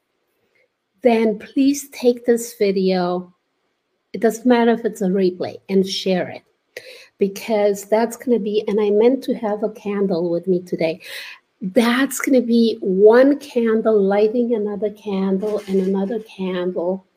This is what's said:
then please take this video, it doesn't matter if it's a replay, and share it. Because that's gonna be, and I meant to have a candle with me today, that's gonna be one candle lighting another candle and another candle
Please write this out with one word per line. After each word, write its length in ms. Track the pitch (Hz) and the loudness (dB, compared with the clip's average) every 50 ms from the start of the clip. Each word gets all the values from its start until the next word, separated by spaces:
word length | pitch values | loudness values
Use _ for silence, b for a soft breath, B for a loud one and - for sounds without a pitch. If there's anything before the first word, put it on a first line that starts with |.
| _ _ _ _ _ _ _ _ _ _ _ _ _ _ _ _ _ _ _ _ | _ _ _ _ _ _ _ _ _ _ _ _ _ _ _ _ _ _ _ _
then 380 | - 240 226 226 226 220 208 214 | 0 2 2 2 2 0 -2 -4
please 500 | - - - 285 269 277 285 - - - | -10 -8 -2 0 0 0 0 -2 -6 -14
take 360 | - - 254 247 240 247 - | -12 -2 0 0 0 0 0
this 280 | 247 240 226 233 - - - | 0 0 0 -2 -8 -4 -2
video, 760 | 208 196 190 196 190 185 185 180 175 175 180 180 180 180 _ _ _ _ _ _ _ _ _ _ _ _ _ _ _ _ | 0 0 0 0 0 0 0 0 0 -2 -2 -4 -6 -10 _ _ _ _ _ _ _ _ _ _ _ _ _ _ _ _
it 80 | - 196 | -6 -2
doesn't 240 | 233 220 220 - - | 0 0 0 0 2
matter 260 | 247 247 233 233 233 | 2 4 4 4 2
if 120 | 226 226 - | 2 0 -2
it's 160 | 208 - - | -6 -4 -2
a 80 | 202 185 | -2 0
replay, 480 | 185 196 190 180 180 175 143 110 - - - - | 0 2 0 0 -2 -4 -8 -10 -10 -14 -8 -2
and 180 | 190 196 185 196 | 0 0 0 0
share 400 | - - - 190 185 180 147 - | -4 -4 -2 -2 -2 -2 -2 -6
it. 140 | - - - _ _ _ _ _ B B B B B B B B B _ | -10 -16 -20 _ _ _ _ _ B B B B B B B B B _
Because 680 | 202 196 190 - - 226 220 208 208 208 202 202 - | -2 -2 -2 -6 -6 -2 0 2 2 2 0 -2 -2
that's 300 | - 220 220 240 233 - - | -2 0 0 0 -2 -4 -8
gonna 200 | - 254 240 214 | -2 -2 0 0
be, 260 | 196 214 208 220 214 220 | 0 -2 -4 -2 -2 0
and 100 | 196 214 | 0 0
I 120 | 214 208 | 2 2
meant 340 | 208 208 226 247 269 262 - | 4 4 4 4 4 2 -2
to 100 | - 226 | -4 -6
have 280 | - 233 202 208 208 | -4 -4 -4 -4 -2
a 80 | 226 208 | -4 -6
candle 580 | 214 - - 202 202 202 202 190 185 165 175 170 | -6 -8 -8 -6 -4 -2 -2 0 0 -2 -2 -2
with 180 | 170 170 170 | -4 -4 -2
me 140 | 190 180 175 | -2 -2 -2
today, 400 | 180 - 180 165 170 160 165 B B B B B B B B B B _ _ _ | -2 -6 -4 -4 -2 -4 -4 B B B B B B B B B B _ _ _
that's 580 | 214 185 185 247 226 233 240 254 277 269 - - | -10 -2 0 2 2 2 2 0 0 -2 -4 -6
gonna 220 | - 302 277 247 | -2 2 2 2
be 340 | 247 226 233 233 226 220 - - | 2 2 2 2 2 2 0 -2
one 580 | - 202 185 190 208 214 226 247 269 277 285 277 | -4 -2 2 6 6 8 8 8 6 6 4 0
candle 600 | - - - 240 233 226 220 226 226 220 220 208 | -4 -6 -4 -2 0 2 0 0 2 2 2 2
lighting 560 | 190 196 202 208 214 214 220 247 240 233 240 | 2 2 2 2 2 0 0 -2 -2 0 -2
another 360 | 214 208 208 208 190 214 208 | -2 -2 -4 -4 -4 -6 -6
candle 720 | 208 - - 214 196 190 190 196 190 190 214 214 214 208 - 196 | -8 -8 -8 -6 -4 -2 -2 0 -2 -2 -2 -4 -4 -4 -4 -2
and 120 | 190 190 | -2 0
another 400 | 185 190 190 190 196 196 240 214 | 0 0 0 -2 -2 -2 -4 -6
candle 880 | 214 - - - 190 185 185 180 180 185 180 175 165 180 190 190 - _ _ | -8 -10 -10 -8 -6 -6 -4 -4 -4 -4 -4 -4 -4 -4 -4 -6 -10 _ _